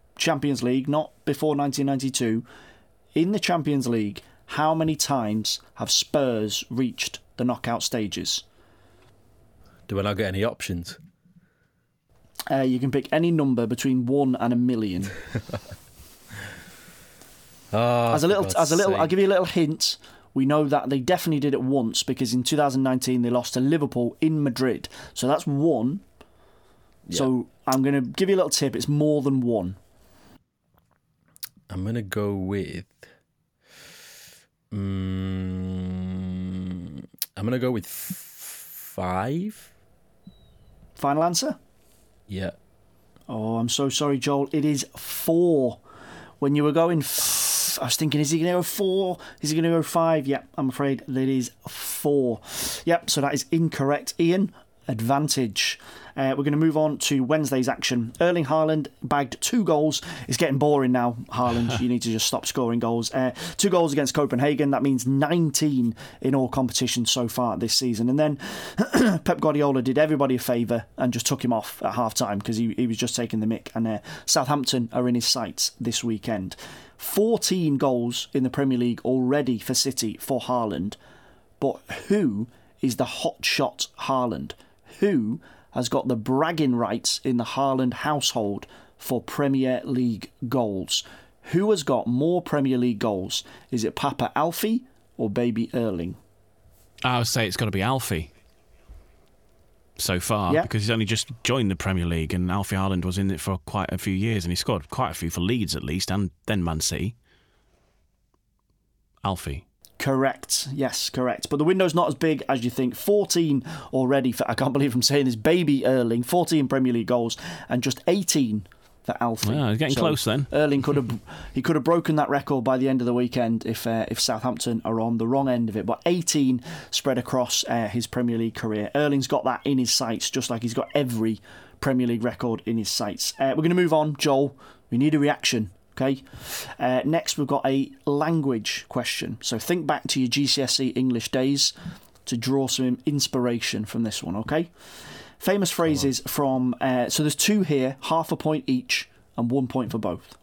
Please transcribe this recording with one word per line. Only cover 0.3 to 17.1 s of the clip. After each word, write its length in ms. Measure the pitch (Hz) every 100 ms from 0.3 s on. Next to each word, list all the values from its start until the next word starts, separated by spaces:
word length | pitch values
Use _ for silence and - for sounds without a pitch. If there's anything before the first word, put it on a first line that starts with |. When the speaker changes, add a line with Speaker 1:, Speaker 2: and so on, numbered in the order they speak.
| 147 143 127
Speaker 1:
League, 260 | 123 131 131
not 220 | 151 - _
before 320 | - 139 156 143
nineteen 300 | 143 131 139
ninety-two. 580 | 139 135 - 117 110 - - - - _ _ _ -
In 160 | 175
the 80 | 208
Champions 480 | - 175 143 143 120
League, 340 | 117 104 95 - - -
how 260 | - 156 160
many 200 | 160 151
times 640 | - 139 107 110 104 - - -
have 140 | 107
Spurs 720 | - - 151 135 113 107 - -
reached 500 | 120 127 - - - _ -
the 80 | 123
knockout 360 | 117 - 117
stages? 600 | - 120 104 90 - - - _ _ _ _ _ - _ _ _ _ _ - - -
Speaker 2:
Do 100 | 98
I 20 |
not 140 | 101 95
get 100 | 104
any 160 | 95
options? 560 | 113 - - 90 87 - - _ _ - _ _ _ _ _ _ _ _ _ - -
Speaker 1:
Uh, 100 | 135
you 180 | 131 127
can 120 | 135
pick 160 | 135 131
any 180 | 156 170
number 340 | 165 139 120 113
between 400 | 120 139 127 120
one 280 | 139 135 123
and 160 | 120
a 60 | 120
million. 500 | 123 117 107 87 98 - -
Speaker 2:
<laughs> 160 | 117 - - - - - - - - - 107 - - - - - - -